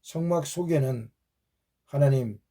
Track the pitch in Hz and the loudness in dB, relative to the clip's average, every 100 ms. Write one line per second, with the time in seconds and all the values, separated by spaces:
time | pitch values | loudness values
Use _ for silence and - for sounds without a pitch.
0 | - 165 170 170 143 - 175 160 131 127 | -10 -6 0 0 -2 -6 0 2 2 -2
1 | 113 _ _ _ _ _ _ _ _ 143 | -8 _ _ _ _ _ _ _ _ 2
2 | 143 135 120 101 _ | 4 4 -2 -8 _